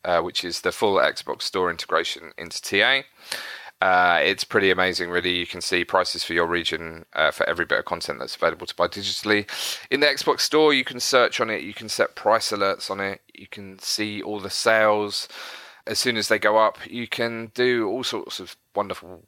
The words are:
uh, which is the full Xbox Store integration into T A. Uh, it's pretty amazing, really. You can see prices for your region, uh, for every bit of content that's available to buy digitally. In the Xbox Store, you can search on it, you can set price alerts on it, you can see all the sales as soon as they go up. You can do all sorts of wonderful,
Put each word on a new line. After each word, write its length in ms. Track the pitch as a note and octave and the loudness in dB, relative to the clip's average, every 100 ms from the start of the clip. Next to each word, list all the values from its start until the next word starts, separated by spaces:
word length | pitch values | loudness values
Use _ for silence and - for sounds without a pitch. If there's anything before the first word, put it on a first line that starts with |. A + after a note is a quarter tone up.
| - | 0
uh, 160 | E2+ | 0
which 220 | E2+ - | 0 -4
is 180 | F2 E2 | -6 -4
the 100 | F2 | -4
full 240 | - G#2+ F#2+ | 0 2 4
Xbox 480 | C#2 - - - | 2 0 -6 -6
Store 280 | - G2 F2+ | -4 -2 -2
integration 600 | E2+ - E2 E2 - D#2+ - | -2 -2 -2 -2 -6 -12 -14
into 240 | E2+ - | -12 -10
T 200 | - G2 | -2 2
A. 220 | A#2 C3+ - _ - - - - - - | 4 2 -2 _ -12 -10 -10 -14 -12 -2
Uh, 380 | F#2+ F2+ F2+ E2+ | 4 6 6 4
it's 220 | D#2 G2 | 2 0
pretty 260 | - A2 G2 | 0 2 4
amazing, 400 | F2+ F#2 F2+ F2 | 4 2 0 -2
really. 220 | F2 F2 | -2 0
You 160 | F2 E2+ | -2 -4
can 140 | F2+ | -8
see 240 | - F2+ E2+ | -2 -2 2
prices 380 | F#2+ F2+ E2+ | 0 0 -2
for 100 | - | -2
your 120 | E2+ E2+ | 0 0
region, 600 | F2 D#2+ D#2+ E2 E2 - | 0 -2 -4 -6 -14 -8
uh, 180 | - D#2 | 0 0
for 160 | - - | 2 -2
every 140 | F2 D#2+ | -2 0
bit 140 | - | -2
of 60 | - | -2
content 340 | E2 - B1+ | -6 -6 -8
that's 160 | C2+ - | -8 -2
available 320 | E2+ D#2+ D#2 | -2 -2 -6
to 80 | - | -2
buy 120 | F2 | -2
digitally. 580 | G2+ G2 - G#2 G#2 G2+ - - - - | -2 -6 -4 2 0 0 -6 -6 -8 -4
In 120 | C#3+ | 2
the 60 | D3 | 2
Xbox 340 | C3+ - C3+ | 2 0 0
Store, 320 | - D#3 D#3 | 2 4 4
you 100 | C#3 | 4
can 160 | B2+ B2 | 0 -4
search 400 | - C3 A#2+ - | 2 4 4 2
on 100 | A2+ | -2
it, 140 | G#2 | -2
you 100 | E2 | -6
can 140 | G#2 A2 | -10 -4
set 260 | - - | 0 0
price 380 | - G#2 A2+ - | 0 2 2 2
alerts 400 | G#2 G2 F#2 - | 0 0 0 -4
on 80 | G2 | -4
it, 220 | G2 G2 _ | -4 -6 _
you 140 | - F#2+ | -20 -18
can 320 | - G2 F#2+ | -16 -16 -12
see 420 | - - G#2+ G#2 | -6 -4 -4 -4
all 200 | - G#2 | -6 -6
the 80 | F#2+ | -6
sales 800 | - A2+ A2 G#2+ G#2+ G#2 - - - - - - - - | 0 4 6 6 4 2 -4 -8 -12 -14 -16 -18 -16 -8
as 100 | A2 | -2
soon 200 | B2 A2+ | 0 0
as 100 | G#2 | 2
they 100 | A2 | 4
go 200 | G#2+ A2 | 6 6
up. 200 | A2 - - | 4 2 -8
You 200 | A#2 A#2 | -10 -6
can 440 | - A#2 A2+ A2+ - | -2 -2 -4 -6 0
do 320 | B2+ A#2+ G#2+ | 2 2 0
all 160 | A#2+ | -2
sorts 380 | B2 A2 - - | -4 -6 -6 -10
of 160 | F2+ - _ G2+ | -12 -18 _ -4
wonderful, 480 | G2+ F2 E2+ E2+ | -4 -6 -14 -20